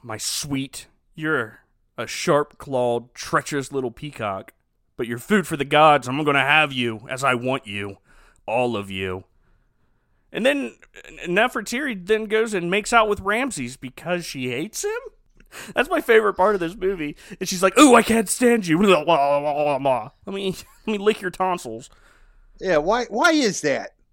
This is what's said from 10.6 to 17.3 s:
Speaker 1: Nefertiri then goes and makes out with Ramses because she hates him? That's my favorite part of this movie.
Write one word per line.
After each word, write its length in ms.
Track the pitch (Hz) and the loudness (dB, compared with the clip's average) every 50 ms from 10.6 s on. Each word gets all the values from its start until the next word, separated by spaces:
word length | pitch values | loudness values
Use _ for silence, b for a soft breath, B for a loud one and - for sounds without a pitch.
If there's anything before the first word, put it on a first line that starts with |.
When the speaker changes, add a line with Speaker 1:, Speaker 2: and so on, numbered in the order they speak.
| 262 - - _ - _ - - - - 156 - - | -4 -8 -12 _ -20 _ -20 -20 -20 -20 -16 -12 -6
Speaker 1:
Nefertiri 800 | 170 175 196 226 247 - 240 208 - 240 247 302 277 226 190 175 | -2 2 2 2 2 0 -4 -6 -4 -6 -4 -4 -4 -6 -6 -2
then 200 | 185 220 214 220 | -2 -2 -2 0
goes 260 | 208 214 220 226 233 | -2 -2 -2 -2 0
and 180 | 208 185 175 170 | -2 -4 -2 0
makes 220 | 185 208 208 - | -2 -2 0 2
out 160 | 247 233 220 214 | 2 2 4 2
with 120 | 208 196 | 0 -2
Ramses 580 | 190 196 208 233 262 269 - 147 127 120 131 - | -2 -2 -2 -2 -2 -4 -4 -6 -8 -8 -10 -12
because 480 | - 127 - - - 170 180 175 165 | -14 -16 -14 -10 -6 -4 -4 -4 -6
she 240 | - - 139 127 123 | -8 -8 -6 -4 -4
hates 340 | 120 123 160 214 - - - | -4 -4 -6 -6 -8 -6 -6
him? 60 | 415 440 480 539 466 _ _ _ _ _ _ - - B B B B B | -6 -6 -6 -10 -14 _ _ _ _ _ _ -20 -20 B B B B B
That's 140 | - 247 339 | -4 -2 0
my 100 | 370 311 | -2 -2
favorite 340 | - - 226 220 220 202 190 | 2 2 0 2 2 -2 0
part 200 | - 190 214 208 | 0 2 2 2
of 60 | 190 | 0
this 160 | 170 165 185 | -4 -6 -8
movie. 400 | - 180 190 202 175 151 147 151 B B B | -4 -4 -4 -4 -4 -6 -10 -10 B B B